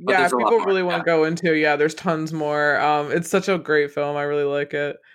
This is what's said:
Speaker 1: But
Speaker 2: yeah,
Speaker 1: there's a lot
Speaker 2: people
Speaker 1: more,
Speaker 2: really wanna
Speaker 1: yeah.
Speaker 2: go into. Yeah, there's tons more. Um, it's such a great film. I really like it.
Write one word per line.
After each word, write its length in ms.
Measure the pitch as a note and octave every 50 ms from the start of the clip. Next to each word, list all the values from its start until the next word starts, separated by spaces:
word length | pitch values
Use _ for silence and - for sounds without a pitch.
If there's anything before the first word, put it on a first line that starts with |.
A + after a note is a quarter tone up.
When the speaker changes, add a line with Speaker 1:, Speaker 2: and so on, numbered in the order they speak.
| E3
Speaker 1:
But 80 | F#3+ G3
Speaker 2:
yeah, 60 | F#3
Speaker 1:
there's 120 | F3+ F3 C3
a 40 |
lot 80 | B2 A2+
Speaker 2:
people 140 | G#2+ A#3 A3+
Speaker 1:
more, 80 | G3
Speaker 2:
really 160 | F#3+ G3 F#3+ F#3
wanna 160 | F3+ E3+ E3+
Speaker 1:
yeah. 60 | E3+
Speaker 2:
go 200 | F3 E3+ D#3+ D#3
into. 300 | D#3+ E3 E3+ - E3+ D#3+
Yeah, 200 | D#3 D3+ D3+ D3
there's 180 | C#3+ D3 D#3+ D#3
tons 380 | - - F#3 E3 D#3 D#3 D#3 D#3+
more. 460 | D#3+ D3+ D3 D3 D3 D3 D3 C#3+ -
Um, 300 | - D3 D3+ D3 D3 D3
it's 180 | B2+ E3+ E3+ -
such 200 | - G3 F#3 -
a 100 | F#3+ F3
great 320 | - - D3+ D3+ D3 C#3+ -
film. 240 | D3+ D3 C#3+ D3
I 60 | D3 C#3+
really 220 | D3 D3 D3 D3
like 300 | C#3+ C#3+ C#3+ C#3+ C#3+ -
it. 220 | D3 D3 C#3+ - - _ - -